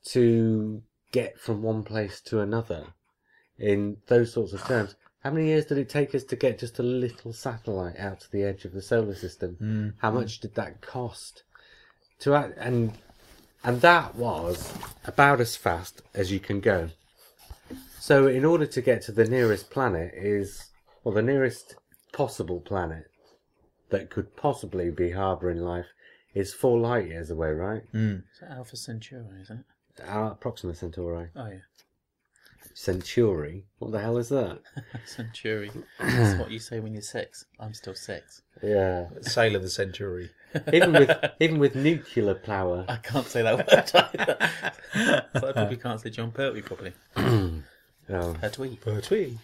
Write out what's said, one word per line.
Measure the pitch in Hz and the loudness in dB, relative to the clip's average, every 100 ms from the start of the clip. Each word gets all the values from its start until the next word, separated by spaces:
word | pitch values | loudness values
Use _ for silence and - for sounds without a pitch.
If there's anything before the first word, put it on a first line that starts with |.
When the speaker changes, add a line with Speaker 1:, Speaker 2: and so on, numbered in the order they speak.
| - | 0
Speaker 1:
to | 127 120 117 113 110 107 107 - _ _ | 4 6 6 4 2 -2 -6 -14 _ _
get | 123 117 - | -2 -2 -8
from | - 107 | -6 -4
one | 110 110 | -2 -4
place | 101 107 101 - | -4 -4 -6 -8
to | - 113 | -4 -2
another | 101 113 113 82 - - _ _ _ _ _ _ | 0 -2 -4 -8 -10 -20 _ _ _ _ _ _
in | 104 101 104 104 - | 0 2 0 -6 2
those | 120 117 | 4 4
sorts | 120 98 | 0 -4
of | 95 - | -6 -2
terms. | 127 101 - _ _ | 0 0 -6 _ _
How | 139 | -4
many | 160 156 | 0 2
years | 156 151 | 2 2
did | 139 | -2
it | 131 | 0
take | 147 139 | 0 0
us | 135 | -2
to | - 123 | -4 0
get | 135 - | 0 0
just | 120 - | -8 -4
a | |
little | 123 127 123 - 117 | -2 0 -2 -6 -14
satellite | 117 135 117 - 98 87 87 | -8 -8 -8 -6 -4 -4 -6
out | 98 95 | -8 -8
to | - | -8
the | 101 | -2
edge | 101 95 | -2 -4
of | 95 | -10
the | 92 | -12
solar | - 117 107 | 0 0 0
system? | 98 92 - 92 87 | -4 -10 -8 -10 -6
Speaker 2:
Mm. | 107 110 107 104 | -4 -2 -4 -2
Speaker 1:
How | 113 | -2
much | 117 110 - | 0 -2 -8
did | 110 - | -8 -6
that | 95 - | -8 -10
cost? | - 127 120 - - - _ _ _ - _ _ _ _ | -12 -8 -8 -10 -20 -20 _ _ _ -20 _ _ _ _
To | - | 2
act-, | 143 143 - | 2 2 -6
and, | 110 123 113 104 - - - - _ _ | -2 0 0 -4 -20 -20 -20 -20 _ _
and | 123 123 | -2 6
that | 170 175 113 - | 8 8 4 -4
was | 120 151 170 180 - - - - | -4 -2 -4 -4 -6 -12 -14 -14
about | - - 143 139 | -6 4 6 6
as | 117 - | 2 0
fast | - 85 85 - - | -2 -2 -6 -18 -14
as | - 92 | -6 -2
you | 98 | -2
can | - 101 | -2 0
go. | 95 95 82 - _ _ - _ - - _ - - - | 2 2 0 -10 _ _ -20 _ -20 -20 _ -18 -16 -16
So | - 143 135 | 6 8 8
in | 131 | 6
order | 147 170 147 | 4 4 2
to | - | 0
get | 123 117 | 2 2
to | - | 2
the | 107 113 | 2 4
nearest | 127 117 101 - | 6 4 4 0
planet | - 127 87 85 | 0 0 0 -4
is, | - 101 101 98 - - _ _ _ | -4 -2 0 -2 -8 -20 _ _ _
well, | 123 | -2
the | 101 | 2
nearest | 113 139 131 113 - - _ _ _ | 2 2 2 -2 -18 -20 _ _ _
possible | - 131 - 87 90 | -4 -4 -2 -6 -6
planet | - 98 85 80 - _ _ _ _ _ _ _ _ | -4 -4 -4 -8 -14 _ _ _ _ _ _ _ _
that | 98 - | -4 -4
could | - 95 - | -8 -8 -4
possibly | 147 135 95 92 85 | -4 -4 -6 -4 -4
be | 80 87 | 0 -2
harbouring | 90 95 90 90 85 | 0 -2 0 -2 -2
life | 87 87 90 _ - _ _ | -4 -6 -8 _ -20 _ _
is | 98 98 | -6 -4
four | - 135 120 | 0 2 2
light | 117 120 90 | 2 0 -2
years | 82 82 | -8 -8
away, | 82 80 | -4 -2
right? | 78 90 110 107 | -2 -4 -6 -6
Speaker 2:
Mm. | 113 110 95 - | 0 0 0 -10
Speaker 3:
Is | _ | _
that | - | -18
Alpha | 127 123 117 | -16 -16 -16
Centauri, | - 113 - 131 117 95 | -12 -12 -12 -16 -16 -18
isn't | 98 113 - _ _ - | -16 -16 -16 _ _ -20
it? | - | -6
Speaker 1:
Uh, | 104 110 | -2 -2
Proxima | 107 123 117 90 | -4 -8 -8 -8
Centauri. | 82 87 82 87 85 85 107 | -8 -10 -6 -6 -6 -8 -12
Speaker 3:
Oh, | 113 | -14
yeah. | 95 _ _ _ _ _ _ _ _ _ _ - | -14 _ _ _ _ _ _ _ _ _ _ -20
Speaker 1:
Centauri? | - - 92 - - 117 87 73 90 98 _ | -8 -4 -4 -2 2 4 2 -4 -10 -16 _
What | - | -8
the | 107 | -6
hell | 107 120 | -2 -2
is | 117 | 0
that? | 139 104 90 - - | -2 -2 -6 -14 -18
Speaker 3:
<laughs> | - 120 - | -14 -16 -16
Centauri. | - 113 113 113 110 101 110 - - | -14 -12 -10 -6 -6 -6 -14 -18 -6
That's | 120 123 110 92 | 0 4 6 4
what | - | -2
you | 113 | -8
say | - 113 | -8 -8
when | 110 | -8
you're | 107 | -10
six. | 104 117 - - - _ | -10 -8 -10 -12 -20 _
I'm | 110 | -14
still | 107 - | -14 -14
six. | 95 - 92 - - _ - | -14 -12 -12 -14 -20 _ -8
Speaker 1:
Yeah. | 101 104 95 90 85 - | 2 4 4 0 -4 -10
Speaker 2:
Sailor | - - 113 101 | -4 2 4 2
the | 92 | -2
Century. | - 98 92 104 90 87 _ - 151 151 | -4 -4 -4 -6 -6 -10 _ -8 -8 2
Speaker 1:
Even | 160 185 | 6 8
with, | 160 143 156 147 | 8 8 6 0
Speaker 3:
<laughs> | - | 2
Speaker 1:
even | 160 156 | 2 4
with | 143 | 4
nuclear | 135 143 165 - - 104 | 4 2 2 0 0 2
power. | 95 - 101 92 87 95 | 0 -2 -2 0 -2 -4
Speaker 3:
I | 120 | -8
can't | - 131 123 | -2 -4 -2
say | 123 | 0
that | 117 139 | 2 2
word | - - - | 6 4 6
either. | 175 - - 208 - - - - - - 202 220 139 - | 4 4 0 -2 0 -2 -2 -8 -10 -6 -2 2 2 0
Speaker 1:
<laughs> | 131 | -4
Speaker 3:
So | 135 | -2
I | |
probably | 131 104 120 | -2 -2 -2
can't | 123 110 | -6 -8
say | 113 | -8
John | 110 117 | -8 -8
Pertwee | 120 135 107 | -4 -4 -4
properly. | - - 92 - _ - | -10 -10 -12 -14 _ -2
Speaker 1:
<clears throat> | - 117 92 80 73 _ _ _ - | 4 4 2 -4 -10 _ _ _ -8
Oh. | 95 87 80 | -4 -4 -4
Speaker 3:
Pertwee. | 104 - 131 | -6 -6 -10
Speaker 2:
Pertwee. | 120 - 107 - 220 156 117 | -6 -4 -4 0 0 0 -6